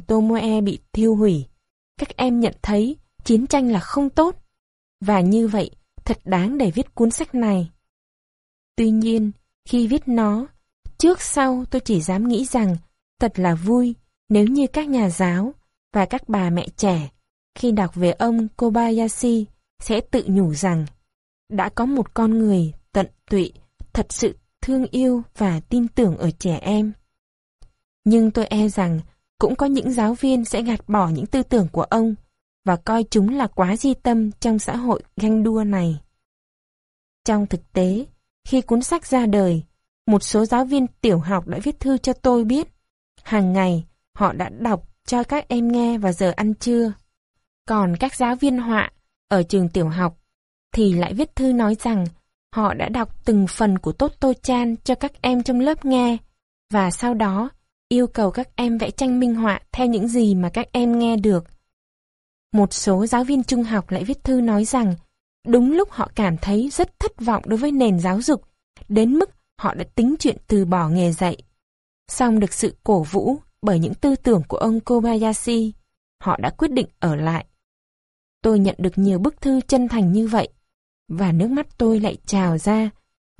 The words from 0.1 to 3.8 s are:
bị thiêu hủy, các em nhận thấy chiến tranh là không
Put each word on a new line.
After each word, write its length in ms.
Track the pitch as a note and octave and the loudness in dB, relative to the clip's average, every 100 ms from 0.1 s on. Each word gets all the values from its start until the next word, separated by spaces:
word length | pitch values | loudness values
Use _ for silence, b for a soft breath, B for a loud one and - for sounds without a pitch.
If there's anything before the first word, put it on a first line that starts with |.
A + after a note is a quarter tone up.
| A3 A3 A3+ A3 A3 | 2 2 0 0 0
bị 180 | G3+ - _ | -2 -4 _
thiêu 220 | G#3+ A3 G#3 | 0 2 4
hủy, 300 | G#3+ D#3 C3 _ _ _ _ - | 2 0 -4 _ _ _ _ -10
các 200 | - - | -8 -4
em 220 | B3+ A#3+ | 0 2
nhận 140 | A3+ - | 0 -2
thấy 360 | - G#3 A#3 D4+ _ - | -2 0 0 -4 _ -8
chiến 240 | - A3+ C4+ | 0 0 2
tranh 240 | C#4+ B3 | 0 2
là 80 | |
không 300 | G3+ | 0